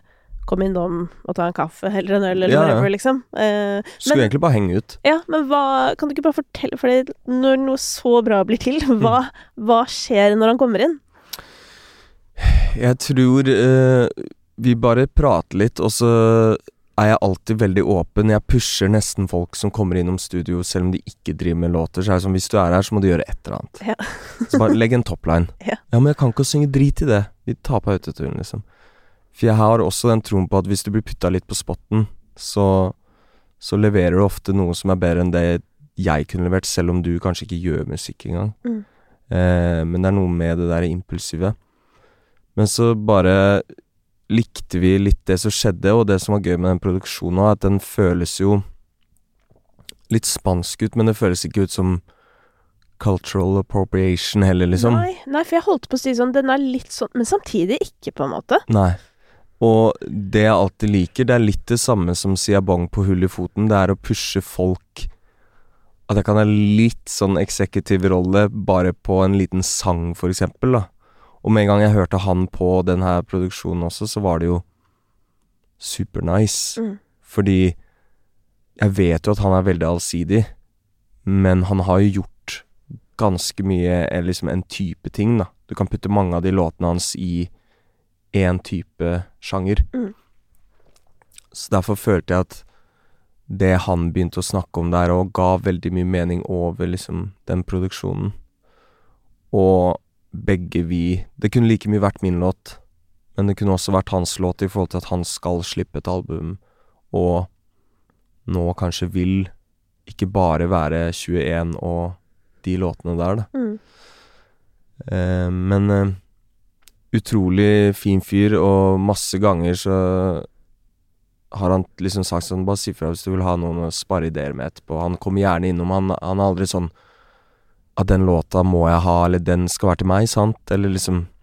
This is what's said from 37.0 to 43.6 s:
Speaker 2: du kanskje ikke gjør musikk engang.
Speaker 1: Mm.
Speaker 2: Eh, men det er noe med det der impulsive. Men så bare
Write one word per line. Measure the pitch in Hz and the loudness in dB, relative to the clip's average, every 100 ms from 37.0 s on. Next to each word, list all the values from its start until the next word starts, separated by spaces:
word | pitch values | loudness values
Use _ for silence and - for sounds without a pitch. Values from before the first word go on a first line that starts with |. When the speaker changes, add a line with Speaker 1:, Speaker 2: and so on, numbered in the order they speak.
Speaker 2:
du | 87 85 | -2 -2
kanskje | 95 87 - | -2 -4 -6
ikke | 87 | -6
gjør | 87 76 - | -4 -4 -4
musikk | 76 - - - | -8 -12 -12 -8
engang. | 87 104 - | -6 -6 -6
Speaker 1:
Mm. | 240 220 202 _ _ _ - | -8 -8 -10 _ _ _ -4
Speaker 2:
Eh, | 90 90 90 87 82 | 0 2 2 0 0
men | 82 90 | -2 0
det | 95 | 0
er | 98 | 2
noe | 92 | 0
med | 87 85 85 | 0 -2 -2
det | 85 | -2
der | 85 | 0
impulsive. | 87 85 - 87 - 80 95 107 _ _ _ _ _ _ _ _ _ - | -2 -4 -8 -10 -8 -4 -4 -6 _ _ _ _ _ _ _ _ _ -2
Men | 104 | 0
så | - 117 113 | 2 2 2
bare | 107 101 90 95 98 101 | 2 4 4 4 4 2